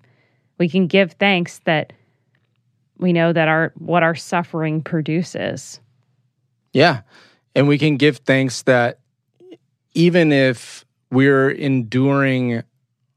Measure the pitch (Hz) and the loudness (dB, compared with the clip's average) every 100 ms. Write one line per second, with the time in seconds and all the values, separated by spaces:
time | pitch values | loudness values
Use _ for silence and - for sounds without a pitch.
0 | _ _ _ _ _ - 175 185 175 196 | _ _ _ _ _ -4 -2 0 0 0
1 | 185 - 202 185 175 - - 156 - - | -2 -2 -2 0 -4 -8 -4 -4 -4 -14
2 | _ _ _ _ _ _ _ _ _ - | _ _ _ _ _ _ _ _ _ -6
3 | 185 170 165 165 156 156 160 - 160 175 | -2 2 2 0 0 0 -2 -6 -4 0
4 | 165 160 - 180 - 165 160 156 - 165 | 0 -2 -4 -4 -4 -6 -4 -4 -4 -4
5 | 151 160 165 - 98 - - - _ _ | -2 -4 -4 -6 -8 -8 -14 -20 _ _
6 | _ _ _ _ _ _ _ 131 170 131 | _ _ _ _ _ _ _ 2 2 2
7 | - - _ _ _ 131 143 147 156 135 | -8 -20 _ _ _ 0 2 2 0 2
8 | 147 131 - 135 131 - - 123 120 - | 0 0 0 0 0 -4 0 2 2 -4
9 | _ _ _ _ - - _ _ _ - | _ _ _ _ -20 -20 _ _ _ 2
10 | 170 175 156 139 131 120 - - _ _ | 2 4 2 2 2 -2 -10 -20 _ _
11 | - 127 139 135 135 - 143 131 110 127 | -4 2 4 4 2 -2 -2 -2 -2 0
12 | 139 139 135 131 123 117 - _ _ _ | 0 0 0 0 -2 -4 -8 _ _ _
13 | _ | _